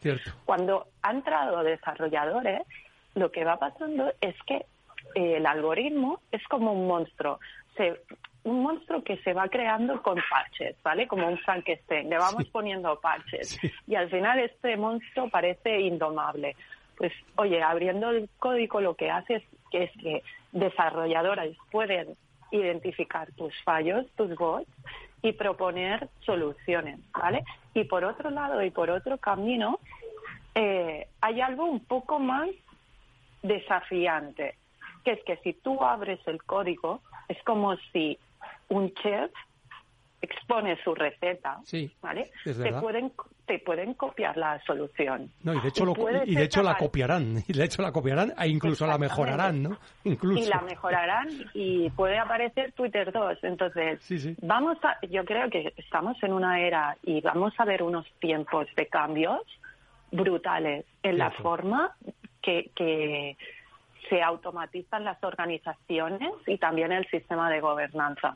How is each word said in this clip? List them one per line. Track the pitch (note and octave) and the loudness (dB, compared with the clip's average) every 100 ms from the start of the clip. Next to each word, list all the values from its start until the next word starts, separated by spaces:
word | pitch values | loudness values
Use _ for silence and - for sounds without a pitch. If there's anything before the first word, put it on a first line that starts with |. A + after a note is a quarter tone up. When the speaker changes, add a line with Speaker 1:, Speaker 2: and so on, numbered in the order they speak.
Speaker 1:
Cierto. | D3+ C3 - - | -2 -2 -4 -10
Speaker 2:
Cuando | - F#3 F#3 G3 - _ | 0 2 2 0 -2 _
han | G3+ B3+ | -2 -2
entrado | C#4 D#4 A3+ E3+ | 0 2 2 2
desarrolladores, | D#3+ D#3+ - D3+ D#3+ D3+ D3 A3 B3+ F#3+ F4+ - - _ _ G3 | 2 0 -4 -4 -2 0 0 0 0 -2 -4 -14 -20 _ _ 0
lo | F3 | 0
que | E3+ E3 | 2 0
va | E3+ | 2
pasando | C#3+ - D#4 D4+ C#4 - | 0 -4 -4 -2 -2 0
es | G3 - - | -4 -4 -4
que, | C4+ - _ _ - - G3 | -4 -6 _ _ -20 -6 0
eh, | F3 D#3+ | 2 2
el | D#3 | 2
algoritmo | D#3 D#3 E3+ C#4 D4 B3+ F4 - | 2 2 0 0 0 0 -2 -6
es | G#3+ - | -8 -2
como | C4+ A3 | 0 2
un | G3 F#3 | 2 2
monstruo. | F3 E3 - D3 - - - - - | 0 -2 -4 -4 -4 -10 -20 -14 -2
Se, | F#3 E3+ - - - _ | -2 -2 -12 -20 -20 _
un | A3+ B3 | -2 0
monstruo | C4+ D#4+ - D#4+ | 0 -2 -4 -4
que | - F#3+ | -4 -4
se | F#3+ | 0
va | F3+ F#3+ | 0 0
creando | B3+ A3+ A3 A#3+ B3+ | 0 0 2 0 0
con | - F3 E3 | 0 0 2
parches, | C3+ - - - - | 0 0 -6 -8 -4
¿vale? | D#3 E3 B3 | -2 0 0
Como | F#3+ E3+ | 0 0
un | F3 | 0
Frankenstein, | - F#3 F3 D#3+ - D#3 D3 | -2 -2 -2 -4 -2 -2 0
le | E3 | 2
vamos | F#3 G#3+ | 2 2
Speaker 1:
Sí. | - | -2
Speaker 2:
poniendo | A3+ G#3 F#3+ F3 D3+ | -2 -2 -2 -2 0
parches. | - - - - - - | 0 0 -4 -8 -8 -4
Speaker 1:
Sí. | - - - | -4 -4 -2
Speaker 2:
Y | G3+ | 0
al | F3 | 2
final | F#3 G#3 B3+ | 2 2 2
este | A#3+ - B3 G#3+ | 0 -2 -2 0
monstruo | A3 A#3 - - B3 | 0 -2 -4 -4 0
parece | F3+ F3 F3+ A3+ G#3+ | 2 0 0 0 2
indomable. | F#3+ E3+ D#3 D#3 D3+ D3 C#3+ C#3 - - _ - | 2 2 -2 0 -4 -2 -6 -8 -16 -20 _ -4
Pues, | - - - - | -4 -4 -8 0
oye, | G3+ E3+ | 2 4
abriendo | D#3+ E3+ F3+ F#3+ A#3 | 4 2 2 0 2
el | A#3 G#3 - | 0 -2 -4
código | B3+ B3 A3+ G#3+ | 0 0 0 0
lo | F#3+ E3 | 0 0
que | D#3+ | -2
hace | E3+ F#3 A3+ | -2 0 -4
es | - - - | -4 -20 -4
que, | F3 F3 | -2 -2
es | |
que | - E3 D3 - - - | -4 -4 -4 -6 -20 -8
desarrolladores | F3+ F#3 - E3 D#3+ E3 E3 F3 G3 D#3 E3 - | 0 0 2 2 2 2 2 2 0 -2 -8 -4
pueden | G#3+ G#3+ F#3 D#3+ - _ - - | -2 0 0 -2 -12 _ -20 -2
identificar | G#3 F#3 E3+ F#3 F3 E3 E3 D#3 | 0 2 0 -4 -4 -4 -4 -8
tus | - D#3 - | -8 -10 -4
fallos, | - D#3+ D#3+ G#3 B3+ - | 2 2 4 0 -2 -2
tus | G#3 E3 | -2 0
bugs, | E3+ F3+ F4 - - - - - | 0 0 -4 -14 -18 -18 -18 -2
y | A3 | -2
proponer | A3 G3+ F#3 F#3 F3 F#3 A3 C#4 - - | 0 0 0 0 0 -2 -2 -4 -10 -2
soluciones, | F3+ D3+ C#3+ - E3+ D#3 C#3 - | 0 0 -4 0 0 0 -10 -8
¿vale? | - F3 A#3 - - - | 0 2 0 -2 -14 -4
Y | A3+ - | -2 2
por | F#3 F#3 | 2 0
otro | A#3 D4+ | -2 -4
lado, | C#4+ C#4+ B3 | -4 -2 0
y | F#3+ | 0
por | F3+ E3+ | 0 2
otro | F3+ C4 C4+ | 0 0 -2
camino, | - F#3+ G#3+ B3 G#3+ E4+ - - - - - - - A3+ | 0 0 0 0 0 -2 -6 -18 -16 -14 -16 -18 -4 0
eh, | G#3 F#3+ E3+ D3+ - - | 2 2 0 -4 -10 -2
hay | A3 A#3 | 0 2
algo | C4 B3+ E4+ | 0 0 0
un | C4 | -2
poco | - B3+ B3+ D4+ | -2 -4 0 0
más | C4 C4 E4+ F#4+ _ - _ - - - - - | 0 0 -2 -6 _ -20 _ -20 -20 -20 -20 -8
desafiante, | G3 G#3 - G#3 - F#3 F3 D#3 D3 B2+ C#3+ - _ - - - | -2 -2 0 -2 0 0 2 0 -2 -8 -8 -8 _ -20 -20 -4
que | - | -2
es | G#3+ | 0
que | - E3+ | -2 -4
si | F3 | -4
tú | E3+ C4 C4+ | -4 -2 2
abres | B3+ A#3 G3 F#3 - | 2 2 -2 -6 -4
el | D#3+ | -6
código, | - F#3+ F3+ E3+ E3 A3 - - - | -2 -2 0 -2 -4 -6 -10 -18 -10
es | F3 | -6
como | - G#3+ G3+ F3+ - | 0 2 2 0 -2
si | E3+ D3+ - _ - - - - | -2 0 -2 _ -20 -20 -14 -2
un | G3 F#3+ - | 0 0 -2
chef | G#3 G#3 F4+ - - _ - - _ _ _ - | -2 -2 -4 -8 -20 _ -20 -20 _ _ _ -10
expone | - - - A#3 G#3 D#3+ | -8 -8 -2 0 0 -2
su | - | -2
receta, | E3 D3 - F3 F3+ C#3 C#3 | 0 -2 -2 -4 -4 -6 -8
Speaker 1:
Sí, | - E3 D3 - | -8 -6 -6 -10
Speaker 2:
¿vale? | E3+ D#3+ - - E3 | -8 -6 -8 -10 -6
Speaker 1:
es | A#2+ | -2
Speaker 2:
Te | |
Speaker 1:
verdad. | - A#2 | -2 -2
Speaker 2:
pueden, | A3+ A3+ B3+ - - _ - | -2 -2 -4 -8 -18 _ -4
te | F#3+ | -4
pueden | - E3 G3 | -2 -4 -4
copiar | C4 C4+ - E3 D#3+ | -4 -6 -2 -2 0
la | D#3 D3+ - | -2 -2 -4
solución. | D3 C#3+ - C#3+ C3 - - | -4 -4 -2 -2 -2 -6 -8
Speaker 1:
No, | D#3+ | -2
y | D#3 | 0
de | B2+ | 0
hecho | - | 0
Speaker 2:
Y | F#3 | 2
Speaker 1:
lo | F3 | 2
co-, | |
Speaker 2:
puede | A3 B3+ B3 | 2 2 4
Speaker 1:
y | |
de | D3+ | 4
Speaker 2:
ser | |
Speaker 1:
hecho | D3+ G3+ | 4 4
la | F#3+ | 4
Speaker 2:
capaz | F#3 D3+ | 4 2
Speaker 1:
copiarán, | D3 B2+ F3 A#2 A2+ | 2 2 2 2 0
<laughs> | G2+ | 0
y | |
de | D3 | 2
hecho | E3+ - | 2 2
la | D#3+ | 0
copiarán, | A#2+ B2+ C#3+ G#3+ - | 0 2 2 2 2
e | E3 | 2
incluso | D#3 E3 D3+ D#3 | 4 2 2 2
la | D3 | 2
Speaker 2:
Exactamente. | C#3 | 2
Speaker 1:
mejorarán, | F3+ C#3+ C#3 F#3 D3 | 2 2 2 2 2
¿no? | D3 G#3 - - | -2 -4 -12 -6
Incluso. | G#3 C#3+ F3+ G3+ | 0 2 4 4
Speaker 2:
Y | A3 | 4
la | F#3 | 2
mejorarán | F3+ F3 F#3 F3+ E3+ G#3+ C#4+ C#4+ A3 | 0 -4 0 2 4 2 0 -6 -8
y | G#3 F#3+ F3+ E3 | -4 0 2 2
puede | E3 F#3+ G#3 | 2 4 4
aparecer | G#3+ A3+ A#3+ C4 C4 | 2 2 0 0 -4
Twitter | - B3 G#3 F#3+ | -2 -2 0 0
dos. | A3+ G3 E3+ | 0 0 0
Entonces, | F3+ F3+ F#3 E3+ D#3+ D#3 | -2 0 0 2 0 0
Speaker 1:
Sí, | - F3+ | -4 -4
sí. | C#3+ E3 | -4 -4
Speaker 2:
vamos | E3 A3 D4+ D#4+ | 2 2 4 2
a, | D4+ - F#3 | 0 0 -2
yo | F#3+ | -2
creo | F3+ G#3+ B3+ | 0 0 0
que | F3+ D#3 - | 0 -2 -8
estamos | - E3 F#3 B3 | -4 -2 -2 -2
en | G3 | 0
una | F#3+ F#3 F3+ | 2 2 2
era | F3 E3 D3 D3+ | 2 2 0 -2
y | - D#3 | -2 0
vamos | E3 D#3+ G3+ - | 2 2 0 2
a | G#3+ | 2
ver | F#3 | 2
unos | E3+ E3+ D#3 - | 0 -2 -6 -6
tiempos | E3 D#3 D3+ D#3+ D3 - | -2 0 0 -2 -2 -2
de | D#3 | 0
cambios | D#3 D3+ D#3 E3 C#4+ A4+ - - - _ - - | 0 0 0 0 0 -4 -16 -20 -20 _ -20 -6
brutales | E3+ F#3+ F3 F#3 E3+ D#3 D3 - _ | 0 2 2 0 0 0 -2 -6 _
en | G3 F3 | 0 2
la | D#3+ | 0
Speaker 1:
Cierto. | - | 0
Speaker 2:
forma | E3+ E3 F#3 A#3+ F4+ - - - - - | -2 0 0 0 0 -4 -16 -16 -18 -6
que, | - E3+ - - | 0 0 -2 -2
que | E3+ D#3 D3+ D3 C#3+ C#3 - - - - _ - - | 0 2 0 -2 -6 -10 -16 -20 -20 -20 _ -14 0
se | F3+ | 2
automatizan | E3 E3+ F#3 F3 D#3+ F#3 F3+ G#3+ | 2 0 -6 -8 -8 -8 -6 -4
las | G#3 F#3 | -4 -4
organizaciones | F#3+ - F3 E3 - - - E3 D#3+ G3 D4+ G#4+ - | -6 -4 -4 -4 -6 -10 -2 -2 0 -2 -6 -6 -4
y | G3 | 0
también | E3 D#3+ E3 | 2 2 2
el | F#3 F#3 | 0 0
sistema | E3 - E3 E3 | -4 -2 0 0
de | D#3 | 2
gobernanza. | D3+ D3 C#3+ D#3 D3 C#3+ D3 | 0 0 -2 -2 -2 -2 -4